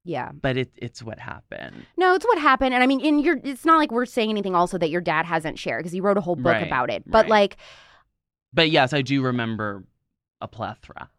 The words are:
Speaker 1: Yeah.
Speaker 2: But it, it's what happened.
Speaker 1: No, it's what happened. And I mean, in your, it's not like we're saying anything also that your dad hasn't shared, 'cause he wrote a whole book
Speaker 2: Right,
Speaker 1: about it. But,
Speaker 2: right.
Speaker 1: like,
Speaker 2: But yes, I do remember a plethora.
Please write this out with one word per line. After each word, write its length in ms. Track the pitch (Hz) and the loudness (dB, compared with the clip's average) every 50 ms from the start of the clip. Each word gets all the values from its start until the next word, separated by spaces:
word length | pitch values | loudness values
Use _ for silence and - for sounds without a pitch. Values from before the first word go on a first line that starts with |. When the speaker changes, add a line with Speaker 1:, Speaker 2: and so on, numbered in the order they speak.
| _ | _
Speaker 1:
Yeah. 300 | 175 151 131 123 - 139 | -10 -8 -8 -8 -10 -10
Speaker 2:
But 240 | 143 - 135 123 | -6 -6 -4 -2
it, 160 | 131 123 - _ | -2 -4 -6 _
it's 260 | - - 117 - - | -12 -14 -14 -14 -14
what 160 | 117 113 - | -14 -14 -14
happened. 680 | - - - - - - _ - - - - - - - - _ | -14 -14 -14 -14 -16 -16 _ -16 -14 -14 -16 -16 -18 -20 -10 _
Speaker 1:
No, 180 | 330 370 370 359 | 0 2 2 2
it's 120 | 370 381 | 2 2
what 120 | 480 453 | 2 2
happened. 360 | 330 294 277 262 - 269 262 247 | 2 4 2 2 4 2 0 2
And 100 | 254 254 | 2 2
I 40 | |
mean, 120 | 269 269 262 | 2 2 2
in 200 | - 311 294 294 | 2 2 2 4
your, 200 | 262 349 320 247 | 2 2 0 -2
it's 220 | - 277 269 - - | -4 -8 -10 -2 2
not 140 | 330 330 | 4 4
like 120 | 320 294 - | 4 4 2
we're 160 | 226 240 254 | 0 -4 -4
saying 240 | - - 247 214 220 | -2 -2 -2 -2 0
anything 240 | 214 208 196 190 185 | -2 -2 -2 0 2
also 240 | 170 175 170 190 | 2 2 0 0
that 120 | 175 175 151 | -2 -2 -2
your 100 | 160 175 | -2 -2
dad 260 | 165 170 156 156 160 | -2 0 0 0 0
hasn't 320 | 170 170 160 160 151 - | 0 -2 -2 -2 -4 -8
shared, 280 | - - 151 113 117 160 | -6 -6 -6 -6 -4 -6
'cause 80 | 175 170 | -6 -6
he 80 | 190 | -2
wrote 160 | 185 202 196 | 0 2 2
a 40 | 208 | 2
whole 140 | 156 175 175 | 0 -2 -4
book 200 | 143 127 170 117 | 0 2 2 2
Speaker 2:
Right, 120 | 107 101 | 2 0
Speaker 1:
about 220 | - 139 127 127 117 | -2 -2 -2 0 -2
it. 140 | 104 90 - | -4 -6 -4
But, 180 | - - 220 220 | 2 4 4 6
Speaker 2:
right. 60 | 220 | 6
Speaker 1:
like, 280 | 214 208 202 196 - - - - - - - - - _ _ _ _ _ _ _ _ _ _ _ - | 4 4 4 2 -2 -8 -20 -20 -20 -20 -20 -20 -20 _ _ _ _ _ _ _ _ _ _ _ 0
Speaker 2:
But 160 | 151 165 156 | 2 2 4
yes, 220 | 160 151 131 123 | 4 4 2 2
I 100 | 151 143 | 0 -2
do 200 | 131 120 139 139 | -2 0 -2 0
remember 640 | 131 127 123 120 117 113 113 107 107 104 101 98 92 _ _ _ _ _ _ _ _ _ _ _ | 0 0 -2 -2 -4 -4 -4 -6 -6 -8 -8 -10 -16 _ _ _ _ _ _ _ _ _ _ _
a 60 | - - | -16 -14
plethora. 600 | - 117 107 98 - - - - - - - - _ | -10 -10 -10 -10 -10 -12 -18 -20 -18 -18 -18 -18 _